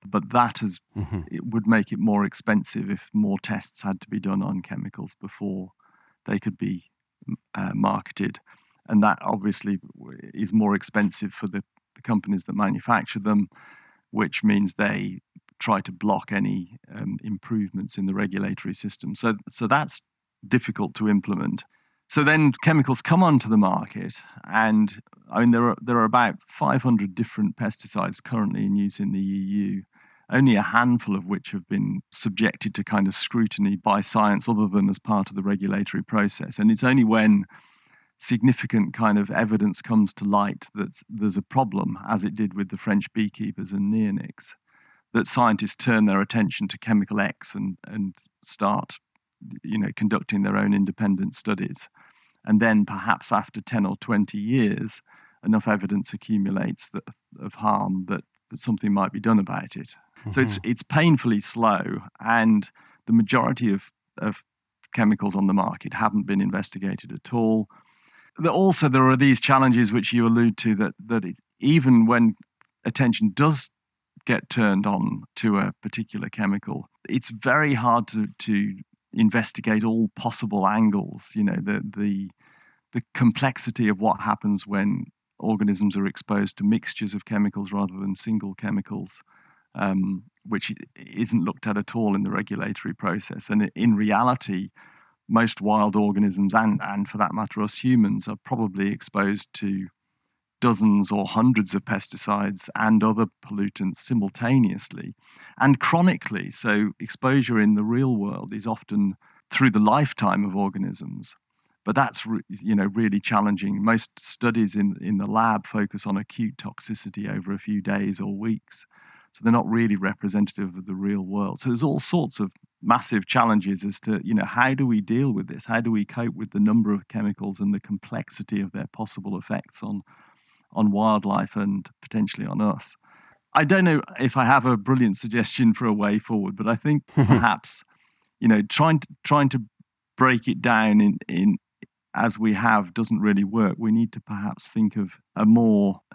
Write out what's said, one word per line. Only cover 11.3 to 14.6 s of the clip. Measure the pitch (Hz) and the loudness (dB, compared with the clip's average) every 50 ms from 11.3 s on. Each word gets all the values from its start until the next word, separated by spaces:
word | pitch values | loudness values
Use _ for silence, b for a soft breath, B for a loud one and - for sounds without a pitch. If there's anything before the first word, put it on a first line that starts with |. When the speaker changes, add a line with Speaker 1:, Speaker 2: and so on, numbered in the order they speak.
| - | -8
Speaker 1:
for | - - | -10 -10
the, | 98 92 101 - _ _ _ _ _ _ | -8 -8 -8 -10 _ _ _ _ _ _
the | - - | -12 -4
companies | - 117 101 - 101 101 92 - | -2 -2 -2 0 -2 -4 -4 -4
that | - - | -4 -4
manufacture | 101 104 95 - 135 - - 120 98 - - - 107 | -2 -2 -2 -2 -4 -2 -2 -2 -2 -2 -4 -8 -4
them, | 98 107 107 104 101 b b b b b b b b b b b b _ | -2 2 2 2 2 b b b b b b b b b b b b _
which | - 107 107 85 - - - | -4 -2 -2 -2 -2 0 2
means | 104 104 101 | 2 4 4